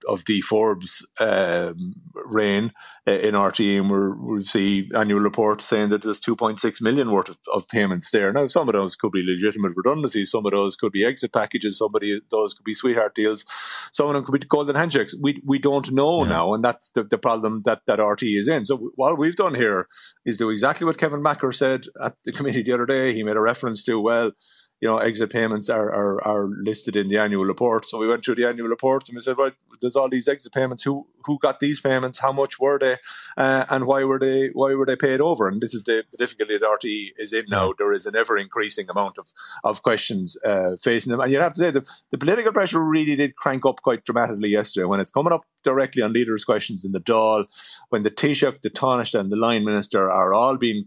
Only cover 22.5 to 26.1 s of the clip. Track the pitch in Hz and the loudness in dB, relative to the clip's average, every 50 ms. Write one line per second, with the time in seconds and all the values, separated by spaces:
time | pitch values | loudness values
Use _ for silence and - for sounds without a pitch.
22.5 | 107 123 104 120 123 120 120 123 135 131 131 131 113 110 107 107 104 110 107 117 | -2 -2 0 0 0 0 0 0 0 0 0 0 -2 -2 -2 -2 0 0 2 0
23.5 | 120 - - 120 110 101 - - 113 110 104 113 117 117 117 107 - _ _ _ | 0 -2 -4 -6 -6 -4 -2 -2 -2 0 2 2 2 2 0 0 -4 _ _ _
24.5 | _ - _ _ _ _ 113 113 110 113 110 117 110 107 117 104 - 117 113 110 | _ -20 _ _ _ _ -2 0 0 2 0 0 0 -2 -2 -2 0 0 0 0
25.5 | 107 107 101 - 117 110 107 104 - 101 101 101 | -2 -2 -2 -2 0 0 0 0 0 0 0 0